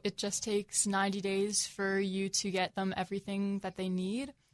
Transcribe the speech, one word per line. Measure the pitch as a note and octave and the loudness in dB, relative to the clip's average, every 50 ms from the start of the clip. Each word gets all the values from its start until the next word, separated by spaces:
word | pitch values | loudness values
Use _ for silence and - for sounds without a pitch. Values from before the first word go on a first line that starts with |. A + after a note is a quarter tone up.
| - | -4
It | G3+ F#3+ | -4 -2
just | - - G3+ - - - | -2 -4 -4 -4 -4 -2
takes | A3+ G#3 G#3 G3+ - - - - | 0 0 0 0 0 0 0 2
ninety | G3+ G3 F#3+ G3 G3 F#3+ G3+ | 2 2 4 4 2 2 0
days | F#3 G3 G3 G3 G3+ G#3+ G3+ - - | 0 0 2 2 2 2 2 0 -2
for | - - - G3 G3 G3 G3 | -2 -2 -2 0 2 2 2
you | G3 F#3+ F#3 F#3+ G3 F#3+ | 2 2 0 0 0 0
to | - - - G3 | 0 0 0 0
get | F3+ F#3 F#3 F3 - | 0 0 0 0 0
them | G3 G3 F#3+ - | 0 0 0 0
everything | - F#3 - G3 G3 - G3+ G3 G3 G3+ G3 G3+ G3 | -2 -2 -2 -4 -4 -4 -2 -2 0 0 0 0 -2
that | - F#3 F#3 | -4 -4 -4
they | - F#3+ F#3 | -2 -2 0
need? | F#3 F#3 F#3 F#3+ G#3+ B3 C#4 C#4+ - _ _ _ | 0 0 0 -2 -2 -2 -4 -6 -10 _ _ _